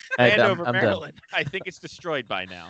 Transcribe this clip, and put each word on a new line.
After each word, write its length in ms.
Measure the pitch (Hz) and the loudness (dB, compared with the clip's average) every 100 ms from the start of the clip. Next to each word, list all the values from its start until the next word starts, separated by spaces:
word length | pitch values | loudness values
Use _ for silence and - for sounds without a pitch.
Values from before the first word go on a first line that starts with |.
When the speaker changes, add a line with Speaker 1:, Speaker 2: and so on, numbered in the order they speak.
| - - | -2 4
Speaker 1:
Hey, 140 | 123 | 6
I'm, 60 | - | 6
Speaker 2:
Andover, 260 | 113 - 123 | 4 2 -2
Speaker 1:
I'm 60 | |
done. 80 | 120 | 2
Speaker 2:
Maryland. 380 | 110 92 143 - - | 2 0 -4 -16 -8
I 120 | 185 | -4
think 200 | 147 190 185 | -4 -6 -10
it's 120 | - | -14
destroyed 480 | 160 - 175 147 107 | -16 -12 -6 -6 -4
by 160 | 98 | -6
now. 240 | 92 90 82 | -6 -12 -16